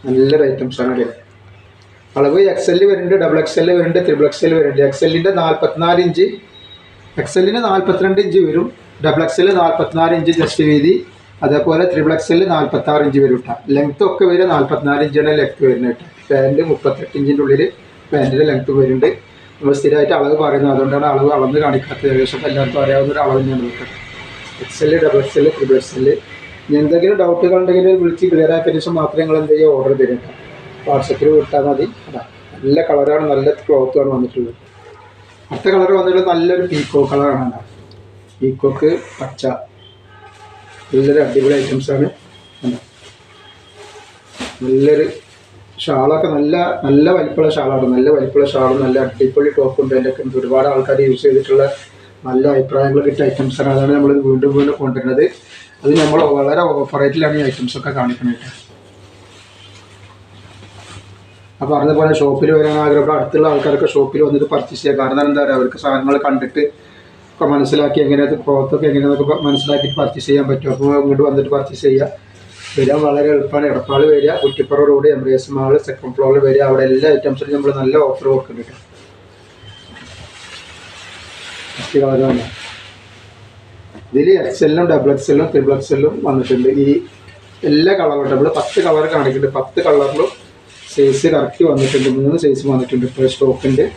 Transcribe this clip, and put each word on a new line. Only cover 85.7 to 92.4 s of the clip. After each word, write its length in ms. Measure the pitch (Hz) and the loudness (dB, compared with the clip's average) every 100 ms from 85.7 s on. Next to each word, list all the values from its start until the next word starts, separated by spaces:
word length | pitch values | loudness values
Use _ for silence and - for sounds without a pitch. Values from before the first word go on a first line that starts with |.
| 135 | -2
എക്സ് 160 | - 139 | -2 0
എല്ലും 180 | 151 - 147 | 0 -2 -4
വന്നിട്ടുണ്ട്. 420 | 131 123 127 127 139 | -2 0 0 2 2
ഈ 40 | 139 143 - - - - - - 151 | 2 0 -4 -20 -20 -20 -20 -8 -2
എല്ലാ 220 | 147 170 196 | 2 2 2
കളറും 200 | 160 143 | 0 -2
ഉണ്ട്. 100 | 131 | -2
നമ്മൾ 160 | 135 147 - | 0 0 0
പത്ത് 220 | - - 170 | -2 -2 0
കളർ 180 | 156 156 | 0 0
കാണിക്കുന്നുണ്ട്. 420 | 156 135 135 139 135 | 0 -2 -2 -4 -4
പത്ത് 200 | 131 - - | -6 -2 2
കളറിലും 440 | 147 139 143 185 - - - - - - | 2 0 -2 -4 -6 -20 -20 -20 -20 -10
സൈസ് 360 | - 139 135 165 | 0 2 2 0
കറക്റ്റ് 300 | 151 131 - 165 | 0 -2 0 0
വന്നിട്ടുണ്ട്. 400 | 135 135 139 131 131 | 2 0 0 0 0
മൂന്ന് 200 | 139 165 | 0 0